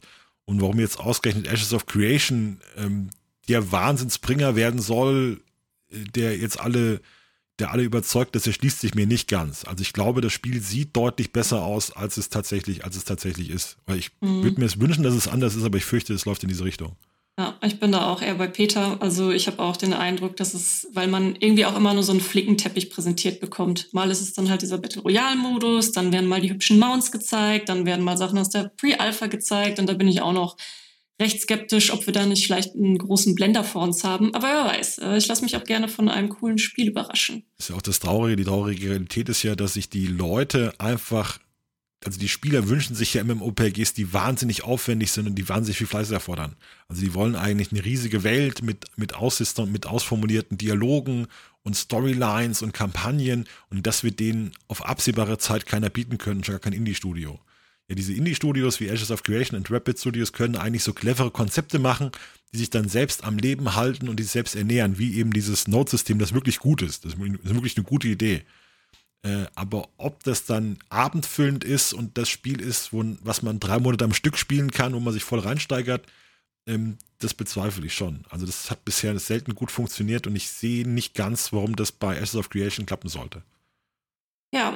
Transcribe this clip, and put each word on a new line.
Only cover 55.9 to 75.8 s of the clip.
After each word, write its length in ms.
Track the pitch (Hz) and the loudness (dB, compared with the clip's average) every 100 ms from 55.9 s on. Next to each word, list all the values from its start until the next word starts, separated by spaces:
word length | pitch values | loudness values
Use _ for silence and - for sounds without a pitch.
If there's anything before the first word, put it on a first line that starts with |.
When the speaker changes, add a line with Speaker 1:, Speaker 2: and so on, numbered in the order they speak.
Speaker 1:
bieten 260 | 120 120 117 | -2 -4 -4
können, 260 | - 98 | -2 -4
schon 120 | 95 | -2
gar 60 | 98 | -4
kein 120 | - | -4
Indie-Studio. 640 | 98 113 95 95 85 78 69 _ _ _ _ - | -2 -2 -2 -4 -6 -8 -10 _ _ _ _ -8
Ja, 100 | 95 | -4
diese 180 | 95 | -2
Indie-Studios 640 | 98 165 143 151 135 127 120 | 0 0 0 0 2 2 0
wie 60 | 104 | -2
Ashes 240 | 110 107 | -2 -2
of 120 | 110 | -4
Creation 360 | - 107 131 104 | -2 -2 -2 -4
und 120 | 92 | -2
Rapid 280 | 117 123 120 | -2 -2 -4
Studios 340 | 127 117 113 | -2 -2 -4
können 240 | - 120 117 | -2 -2 -2
eigentlich 280 | 101 117 | -2 -2
so 100 | - | -2
clevere 360 | 98 104 123 127 | -2 -2 0 0
Konzepte 480 | - 107 - 151 147 | 0 -2 -2 -2 0
machen, 340 | 131 123 139 - - - _ | 2 2 -2 -6 -18 -20 _
die 60 | 113 | -6
sich 120 | 117 | -2
dann 180 | 113 104 | 0 0
selbst 360 | 107 139 - | 0 0 -2
am 120 | 110 107 | -4 0
Leben 380 | 123 135 135 | 0 0 0
halten 340 | 98 123 131 123 | 0 0 -2 -4
und 80 | 110 | -4
die 60 | |
sich 100 | 107 | -2
selbst 220 | 120 117 | -2 -2
ernähren, 420 | 104 104 120 104 95 | -2 0 2 2 0
wie 200 | 120 107 | -2 0
eben 160 | 117 | 0
dieses 360 | 107 104 101 - | 0 0 -2 2
Node-System, 500 | 110 139 - - 104 | 2 2 0 0 0
das 140 | 98 | 2
wirklich 280 | 127 131 - | 0 0 0
gut 220 | 131 151 | 2 2
ist. 220 | 87 - | 0 -6
Das 100 | 82 | -10
ist 60 | 82 | -6
wirklich 560 | 98 98 92 117 123 - | -4 -4 -2 0 0 -2
eine 80 | |
gute 240 | 98 139 117 | 0 0 0
Idee. 340 | 95 110 87 - _ _ _ _ _ _ _ | 0 0 -2 -4 _ _ _ _ _ _ _
Äh, 240 | 101 101 95 | -6 -4 -6
aber 340 | - 98 107 - - | -8 -6 -6 -8 -8
ob 260 | 143 147 | -8 -6
das 220 | - 117 - | -4 -4 -2
dann 320 | 110 110 101 - | -2 -2 -6 -6
abendfüllend 760 | 104 135 165 143 - 143 139 | 0 0 0 -4 0 2 0
ist 280 | - 135 - | -2 0 0
und 240 | - 117 - | -2 -6 -4
das 120 | 113 | -4
Spiel 320 | - 127 139 | -4 -4 -6
ist, 320 | 113 117 - | -4 -4 -4
wo, 120 | 110 113 104 | -4 -4 -4
was 200 | 110 107 | -4 -2
man 180 | 113 107 | -2 -2
drei 180 | 95 113 | 0 2
Monate 260 | 127 117 | 2 2
am 100 | 117 | 2
Stück 240 | 98 151 - | 2 0 0
spielen 320 | - 143 139 | 0 0 0
kann, 240 | - 127 | 0 -2
wo 60 | 123 | 0
man 120 | 120 | -2
sich 120 | 107 | -4
voll 160 | - 117 | -2 -2
reinsteigert, 640 | 101 147 - 127 | 0 -2 -2 -2